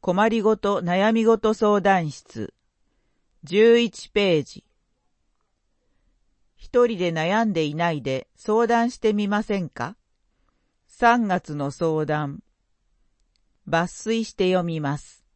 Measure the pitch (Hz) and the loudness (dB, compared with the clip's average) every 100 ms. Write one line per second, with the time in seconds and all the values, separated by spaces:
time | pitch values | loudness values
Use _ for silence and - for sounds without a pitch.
0 | - 180 220 226 208 214 202 202 170 180 | -2 0 0 2 0 0 -2 -2 -2 0
1 | 208 226 226 226 214 220 214 208 196 190 | 2 2 2 2 2 0 2 2 2 2
2 | 160 - _ - 104 _ _ _ _ _ | 0 -8 _ -12 -12 _ _ _ _ _
3 | _ _ _ _ 147 180 226 233 233 - | _ _ _ _ -4 4 6 6 4 -4
4 | - - 202 160 139 - _ _ _ _ | -6 0 2 2 0 -14 _ _ _ _
5 | _ _ _ _ _ _ _ _ _ _ | _ _ _ _ _ _ _ _ _ _
6 | _ _ _ _ _ _ - 247 240 214 | _ _ _ _ _ _ -4 2 2 2
7 | 175 165 160 208 226 170 151 151 170 151 | -2 -2 0 0 0 0 -2 -2 -2 -2
8 | 135 131 - _ - 220 233 233 233 - | -4 -6 -8 _ -2 0 2 2 0 0
9 | 220 208 208 208 214 196 170 - 120 214 | -2 0 -2 -2 -2 -4 -6 -8 -10 -10
10 | _ _ _ _ _ _ _ _ _ _ | _ _ _ _ _ _ _ _ _ _
11 | 233 240 220 180 - 147 143 - 165 156 | 4 4 2 -2 -4 -6 -6 -2 -2 -2
12 | 151 151 147 151 - _ _ _ _ _ | -2 -4 -4 -10 -20 _ _ _ _ _
13 | _ _ _ _ _ _ - 165 175 - | _ _ _ _ _ _ -4 -4 -4 -8
14 | - 226 220 - 185 185 170 160 147 143 | -6 -4 -4 -2 0 0 -2 -4 -4 -6
15 | - _ _ | -10 _ _